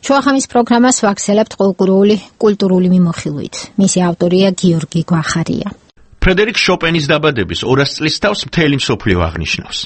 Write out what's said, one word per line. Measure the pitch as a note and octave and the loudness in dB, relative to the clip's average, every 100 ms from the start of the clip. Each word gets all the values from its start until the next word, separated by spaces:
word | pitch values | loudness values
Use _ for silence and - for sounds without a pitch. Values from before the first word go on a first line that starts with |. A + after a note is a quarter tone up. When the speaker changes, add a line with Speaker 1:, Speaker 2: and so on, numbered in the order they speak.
| - | 0
Speaker 1:
შუახამის | C4+ C4 C4+ - | 0 2 0 0
პროგრამას | B3 A#3+ A#3+ B3 B3+ G#3 | 0 2 2 2 2 0
ვაგრძელებთ | G3 - G3+ A3 | -2 0 0 0
ყოველკვირეული | - G3 - F#3+ F#3+ G3+ G#3 - _ | 0 -2 0 2 4 4 2 -4 _
კულტურული | G#3+ G3+ G3 F#3 F3+ | 0 2 0 2 4
მიმოხილვით. | F#3 F3 E3 - D3 - - - - | 4 2 -2 -6 -8 -10 -14 -8 0
მისი | G3 F3+ F3+ | 0 2 0
ავტორია | E3+ F3 F#3 F#3+ F#3 | 0 0 2 0 2
გიორგი | F#3 E3 D3+ E3+ D#3+ | 0 0 -2 -6 -2
გვახარია. | E3 D#3 E3+ D#3+ E3 G3 - _ _ - - | -2 -2 -4 -4 -4 -6 -12 _ _ -20 -2
Speaker 2:
ფრედერიკ | - F#3 G#3+ G#3+ | 0 2 0 0
შოპენის | - F3+ E3 E3+ C#3+ | 0 0 0 -2 0
დაბადების | D3+ D#3 B2 F2+ E2 | 0 0 -2 -4 -4
ორას | G#2+ C3 C#3 | 0 0 0
წლის | - D3 - | -2 -6 -2
თავს | G#3 G3+ - | -2 -4 -4
მთელი | - D3+ C#3+ | 0 0 0
მსოფლიო | - A2+ - F2+ | -2 -2 0 0
აღნიშნავს. | E2 E2 D2+ - - - | 0 -4 -6 -6 -8 -12